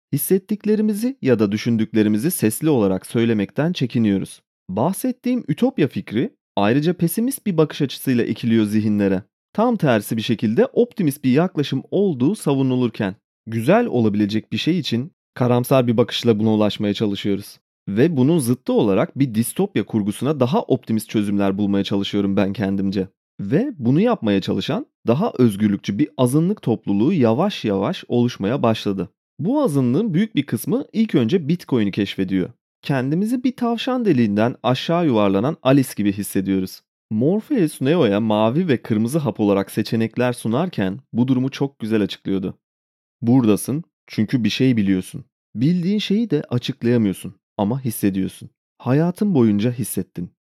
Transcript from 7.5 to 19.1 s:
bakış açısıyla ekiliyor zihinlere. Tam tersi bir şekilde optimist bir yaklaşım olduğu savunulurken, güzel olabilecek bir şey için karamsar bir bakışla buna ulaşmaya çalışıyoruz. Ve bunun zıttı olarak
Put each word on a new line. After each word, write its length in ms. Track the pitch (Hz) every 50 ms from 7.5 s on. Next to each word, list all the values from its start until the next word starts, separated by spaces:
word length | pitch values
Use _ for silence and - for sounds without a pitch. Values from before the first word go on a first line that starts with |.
| 175 156
bakış 240 | 156 151 - -
açısıyla 420 | 151 127 - - - 139 127 120 104
ekiliyor 420 | - 110 - - 117 113 113 110
zihinlere. 580 | 101 104 110 107 110 104 104 101 95 95 92 - _ _ _ _ _ -
Tam 220 | - 220 254 240
tersi 420 | 196 - 139 117 107 104 - 127 113
bir 40 |
şekilde 440 | 104 - 117 - - 107 113 165 240
optimist 580 | - - - 240 240 - - 180 143 135 - -
bir 80 | 131
yaklaşım 520 | 123 143 175 185 - 151 139 - 135 131 - -
olduğu 440 | 135 175 208 196 151 120 123 156 214
savunulurken, 800 | - - 156 139 135 135 131 127 127 123 117 - - 107 95 95 _ _ _ _ _ - 110
güzel 380 | 113 113 110 143 196 233 247
olabilecek 640 | 226 - 123 113 107 101 104 104 98 107 110 - -
bir 60 | - 107
şey 220 | - 156 170 180
için 320 | 135 - 117 113 131 175 _ _ _ _ -
karamsar 540 | - 131 120 123 123 120 - 143 131 123 120
bir 100 | 113 113
bakışla 420 | 120 - - - - 117 110 104
buna 140 | 107 110 107
ulaşmaya 400 | 107 107 101 - - 107 104 101
çalışıyoruz. 640 | - 113 104 101 - - 104 98 98 101 - - _ _ _ _ _ - -
Ve 280 | 98 107 135 180 165 127
bunun 220 | 127 143 170 170
zıttı 340 | 127 113 127 - - - 254
olarak 460 | 233 131 104 95 107 165 -